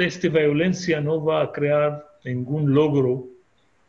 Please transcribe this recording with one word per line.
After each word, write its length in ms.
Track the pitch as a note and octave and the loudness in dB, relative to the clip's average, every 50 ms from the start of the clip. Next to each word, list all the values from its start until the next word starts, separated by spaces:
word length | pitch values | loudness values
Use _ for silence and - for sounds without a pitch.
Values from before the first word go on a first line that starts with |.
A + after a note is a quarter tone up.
| F3+ | 0
esta 240 | F3 F3+ - - E3+ | -2 -2 -2 -2 0
violencia 720 | D3+ D#3+ D3+ D3 D3 D3+ E3+ F#3 F3+ - - - D#3+ D3+ | 2 2 2 2 2 2 2 0 0 -2 -2 -2 -2 -2
no 220 | D3 D3 D#3+ D#3+ D3+ | 0 -2 -2 -2 0
va 180 | D#3 D#3 D#3 D3 | 0 0 0 -2
a 80 | - | -2
crear 560 | - D3+ D3 C#3+ D3 D3 D3 D3 D3 D3 - - _ _ - | -2 -2 -2 0 2 2 2 0 -2 -4 -10 -18 _ _ -10
ningún 480 | C3 B2 B2 B2 B2 D3 D#3 D3+ C#3 C3+ | -8 -6 -6 -4 -4 -4 -2 0 2 4
logro 540 | D3 D#3 D3+ C#3+ C#3 C3 B2 B2+ C3 - - - - _ _ _ _ _ _ _ _ _ | 4 4 4 2 2 2 0 0 -2 -6 -10 -18 -20 _ _ _ _ _ _ _ _ _